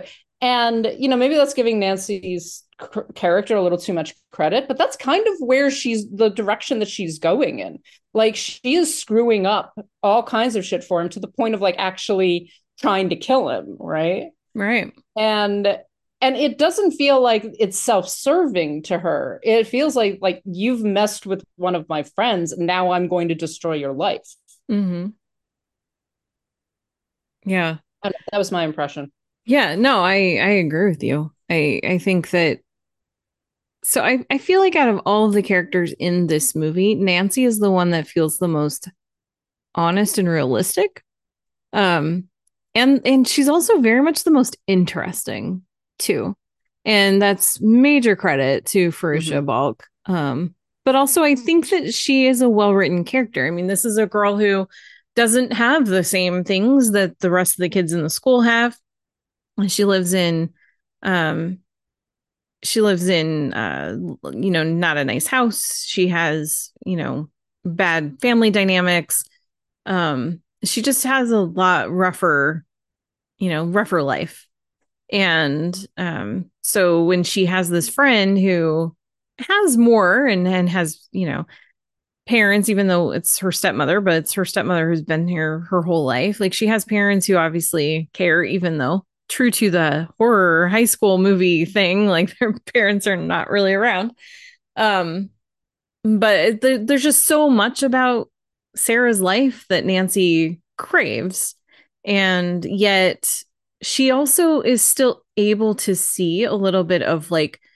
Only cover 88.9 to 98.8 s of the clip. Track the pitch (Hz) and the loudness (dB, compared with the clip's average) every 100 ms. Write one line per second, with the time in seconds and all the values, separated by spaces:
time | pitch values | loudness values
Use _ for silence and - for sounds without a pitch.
88.9 | 190 - _ - - 247 - 208 170 156 | -4 -6 _ -12 -2 0 2 0 2 0
89.9 | 147 165 - 233 208 180 165 180 220 240 | -2 -6 0 2 4 4 2 2 2 2
90.9 | - 202 185 190 190 180 165 175 202 180 | 2 2 4 4 4 2 2 0 0 0
91.9 | 196 208 170 185 - 214 - - 240 202 | 2 2 2 -2 -2 -4 -4 -4 0 2
92.9 | 202 214 180 165 - - 202 190 196 233 | 0 -2 -4 -2 -4 -2 0 2 2 0
93.9 | 185 226 - - - - _ _ - 214 | -2 -4 -10 -20 -20 -20 _ _ -2 0
94.9 | 190 170 175 196 _ _ _ _ _ _ | 0 -2 -6 -8 _ _ _ _ _ _
95.9 | _ 220 214 214 190 190 214 262 254 220 | _ 0 2 4 4 2 2 0 0 2
96.9 | 277 294 - - 302 302 226 226 - 269 | 2 2 2 2 4 4 4 2 0 -2
97.9 | 254 254 240 - _ _ _ _ - | 0 0 0 -6 _ _ _ _ -6